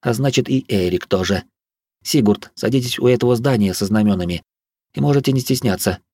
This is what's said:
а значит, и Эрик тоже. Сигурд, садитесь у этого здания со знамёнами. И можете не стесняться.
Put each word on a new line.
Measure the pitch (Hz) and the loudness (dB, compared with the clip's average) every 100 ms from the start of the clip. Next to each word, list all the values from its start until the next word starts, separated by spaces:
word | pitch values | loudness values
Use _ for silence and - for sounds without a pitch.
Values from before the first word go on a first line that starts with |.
а | - | -4
значит, | 117 135 127 123 | -2 0 0 0
и | 131 - | -2 0
Эрик | 104 90 90 - | 0 0 -2 -2
тоже. | 95 92 98 - _ _ _ _ _ | -2 0 -2 -4 _ _ _ _ _
Сигурд, | - 135 107 101 - | -2 0 2 0 -4
садитесь | - - 131 123 - | -6 -2 -2 -2 0
у | 123 | 2
этого | 123 120 120 | 2 2 0
здания | 135 123 101 | 0 2 0
со | 90 98 | 0 -2
знамёнами. | 107 104 95 87 85 _ _ _ _ _ | 2 2 0 -2 -6 _ _ _ _ _
И | - | -2
можете | 143 143 135 | 2 2 2
не | 131 | 0
стесняться. | 123 131 120 95 - 92 _ | 0 -2 0 -2 -2 -4 _